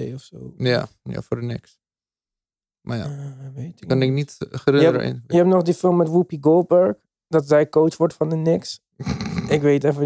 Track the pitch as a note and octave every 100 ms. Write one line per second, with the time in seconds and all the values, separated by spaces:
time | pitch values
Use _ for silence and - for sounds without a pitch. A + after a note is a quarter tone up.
0 | B2+ C3+ - B2 B2+ - B2+ A#2+ - _
1 | - - - A#2+ A#2+ A#2 _ _ _ _
2 | _ _ _ _ _ _ _ _ - A#2
3 | D3 C#3+ C#3+ C3 C3+ C3 C3+ - - C3
4 | C3 C#3 C#3+ - - B2+ - C#3 E3 C3
5 | B2 B2 A#2 E3+ F3 F#3 E3+ E3+ F#3 F3
6 | D#3+ E3+ - D3+ D3+ E3+ - F3+ F#3+ G3+
7 | _ _ - D#3+ C#3+ D3+ D3+ D#3 D#3+ -
8 | E3 - D#3+ D#3+ D#3+ F3 - - _ -
9 | - - - - - D3+ C#3+ C#3+ C#3 C#3+